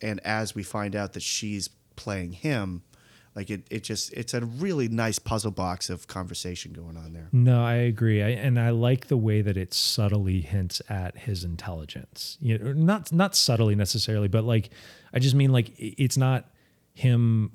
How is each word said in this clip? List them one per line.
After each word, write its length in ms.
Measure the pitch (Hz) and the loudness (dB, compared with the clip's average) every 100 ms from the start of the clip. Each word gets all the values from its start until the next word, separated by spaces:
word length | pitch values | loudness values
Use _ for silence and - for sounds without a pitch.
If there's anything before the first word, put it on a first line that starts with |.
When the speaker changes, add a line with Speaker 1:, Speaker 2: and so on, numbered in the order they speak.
Speaker 1:
and 160 | 110 101 | -6 -6
as 300 | 95 107 110 | -4 -4 -4
we 80 | 107 | -8
find 340 | 98 107 104 104 | -8 -6 -4 -4
out 180 | 101 | -6
that 100 | 95 | -8
she's 440 | - - 107 101 90 _ _ - | -6 -6 -6 -8 -8 _ _ -14
playing 380 | - 98 87 | -8 -6 -6
him. 500 | 90 156 127 98 87 - _ _ _ _ | -6 -4 -4 -4 -8 -12 _ _ _ _
Like, 160 | 104 98 | -12 -8
it, 180 | 104 - | -8 -8
it 120 | 113 | -8
just, 300 | - 107 - | -6 -6 -6
it's 220 | - 113 123 | -8 -6 -6
a 60 | 117 | -6
really 420 | 123 196 160 117 | -4 -4 -2 0
nice 300 | 113 113 101 | 0 0 -2
puzzle 320 | - 113 107 | -2 -2 -2
box 400 | 95 92 90 - | -2 -4 -4 -6
of 180 | 87 - | -8 -10
conversation 680 | 95 92 92 90 87 - | -10 -8 -8 -8 -10 -12
going 220 | 85 82 80 | -14 -14 -14
on 180 | 82 | -14
there. 160 | 82 82 | -14 0
Speaker 2:
No, 320 | 127 123 123 | 4 6 6
I 100 | 117 | 4
agree. 480 | 120 120 107 117 107 | 2 2 2 4 4
I, 80 | 104 | 2
and 300 | 120 131 120 | 0 2 2
I 100 | 117 | 2
like 380 | 117 120 131 - | 4 2 2 2
the 100 | 131 | 0
way 240 | 110 107 | 2 2
that 160 | 104 95 | 2 0
it 160 | 90 | -2
subtly 680 | - - - 104 104 95 92 | -2 -2 2 2 2 2 0
hints 380 | 85 98 90 - - | 0 -2 -2 -4 -6
at 280 | 101 90 - | -6 -6 -8
his 260 | - 92 | -6 -4
intelligence. 960 | 87 82 - 82 76 - 64 - - - | -4 -8 -8 -10 -10 -14 -16 -14 -14 -4
You 180 | 127 110 | -2 0
know, 140 | 113 | 0
not, 380 | 143 160 208 160 | 2 2 2 0
not 240 | 165 196 - | 2 2 2
subtly 400 | - 113 110 104 | 2 4 4 4
necessarily, 520 | 101 110 - 107 101 | 2 0 -2 0 2
but, 160 | 113 | 2
like, 260 | 113 113 - - - - - | 4 2 0 -10 -20 -20 -6
I 60 | 123 | 0
just 160 | 131 | 4
mean, 180 | 135 139 | 6 6
like, 180 | 127 110 | 4 2
i-, 260 | - 110 - | -4 -10 0
it's 200 | 131 - | 0 2
not 280 | 131 131 - _ _ _ _ - | 2 0 -2 _ _ _ _ -2
him 560 | 127 120 117 113 107 | 2 4 4 4 0